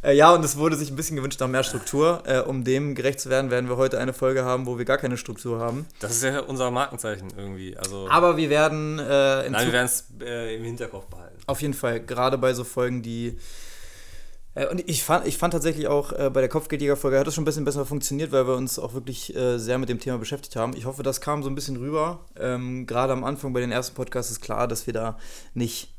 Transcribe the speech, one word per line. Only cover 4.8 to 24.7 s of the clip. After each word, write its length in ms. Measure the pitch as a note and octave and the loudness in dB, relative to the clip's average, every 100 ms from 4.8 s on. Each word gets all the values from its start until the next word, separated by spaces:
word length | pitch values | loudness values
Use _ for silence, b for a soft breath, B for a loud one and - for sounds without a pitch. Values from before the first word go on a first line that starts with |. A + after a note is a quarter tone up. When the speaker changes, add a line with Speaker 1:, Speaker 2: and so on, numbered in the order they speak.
| B2 | 0
Speaker 1:
gar 120 | C#3 | 0
keine 200 | C3+ B2 | 0 -4
Struktur 420 | - G#2 A#2+ A#2 | -6 -8 -4 -2
haben. 260 | A#2 B2 D#3+ - | -2 -4 -8 -10
Speaker 2:
Das 120 | G#2 | -4
ist 120 | A2+ | 0
ja 160 | C3 C#3 | 0 -2
unser 300 | - C3+ B2+ | -4 -2 0
Markenzeichen 580 | B2 C#3 A#2 A2+ G2+ F#2+ G2+ | 2 0 -2 -6 -6 -8 -10
irgendwie. 400 | G2 F#2+ F#2 - | -10 -10 -10 -8
Also 300 | F#2+ G2 F#2+ | -8 -6 4
Speaker 1:
Aber 260 | D#3 F3 D#3 | 6 6 4
wir 120 | D#3 | 4
werden, 500 | D3 D#3 D#3 D3+ D#3 | 4 4 2 -4 -4
äh, 460 | C#3 C#3 C#3 C3+ - | 2 4 6 4 0
in 60 | |
Speaker 2:
Nein, 80 | G#2+ | 2
wir 60 | A#2+ | 4
Speaker 1:
Zu- 60 | |
Speaker 2:
werden's, 320 | A#2+ B2 - - - | 2 2 -2 -4 -12
äh, 340 | A#2+ A#2+ A2+ A2 | -8 -6 -4 -6
im 80 | |
Hinterkopf 420 | A#2 A#2 A2+ G2 - | -6 -6 -8 -8 -12
behalten. 300 | - - - - | -14 -16 -14 -4
Speaker 1:
Auf 160 | C3+ | -2
jeden 120 | D3 | -2
Fall, 280 | C#3 B2 A#2 | 0 0 -2
gerade 360 | A2 A#2+ B2+ C3 | -2 0 2 4
bei 160 | B2+ | 2
so 100 | B2 | 2
Folgen, 380 | A#2+ - B2 B2 | -2 0 0 0
die, 360 | A2+ A#2 A#2+ - B B B B B B B B B B - - | -4 -4 -4 -6 B B B B B B B B B B -12 -4
äh, 120 | C#3 | -2
und 200 | F3+ F3 | -2 -2
ich 140 | D3+ | -2
fand, 240 | - E3+ - | 2 2 2
ich 100 | - | 0
fand 160 | E3+ | 0
tatsächlich 340 | E3+ D3+ D#3 D3+ | 2 0 0 2
auch, 240 | D3 C#3+ | 2 0
äh, 160 | - C#3 | 0 2
bei 100 | C3 | 4
der 80 | C3 | 2
Kopfgeldjäger-Folge 720 | D#3 D3+ D3 C#3 C#3 C#3 C3+ | 2 -2 -2 2 2 4 4
hat 80 | D3 | 2
es 80 | D3+ | 0
schon 80 | |
ein 20 | D#3 | 0
bisschen 200 | D3+ C#3+ | 0 0
besser 200 | C#3 C3 | 0 -2
funktioniert, 460 | D3 - C#3 D#3 | -2 -2 -2 2
weil 160 | C3+ B2+ | 4 4
wir 80 | B2+ | 2
uns 240 | C3 - | 0 -4
auch 140 | - | -6
wirklich, 420 | B2 A#2+ B2 - - | -8 -8 -8 -8 -2
äh, 220 | B2 A#2+ | 0 0
sehr 180 | A2 B2+ | 0 0
mit 120 | B2+ | 0
dem 100 | A#2+ | -2
Thema 180 | - B2 | -2 -4
beschäftigt 380 | A2+ D3 - A#2+ | -4 -8 -6 -2
haben. 180 | A#2 B2 | -2 -2
Ich 100 | A#2 | -8
hoffe, 180 | C3+ | -4
das 180 | C3+ B2+ | -2 -2
kam 220 | - D3 | -2 -2
so 60 | C#3 | -2
ein 60 | C3+ | -4
bisschen 220 | C#3 B2+ | -4 -6
rüber. 480 | C3 D3+ D#3 E3 - - | -2 -2 -2 -4 -12 -6
Ähm, 460 | B2+ B2 B2+ B2+ A#2+ | -4 -2 -4 -6 -4
gerade 260 | A#2+ C3 | 0 2
am 100 | C3 | 0
Anfang 300 | A#2 C#3+ C#3 | -2 -4 -2
bei 60 | B2+ | -2
den 120 | B2 | 0
ersten 240 | A#2 B2+ - | -2 -2 -6
Podcasts 360 | B2+ B2+ A#2 | -4 -4 -4
ist 100 | A2+ | -6
klar, 260 | - A2 | -4 -2
dass 180 | A#2+ | 0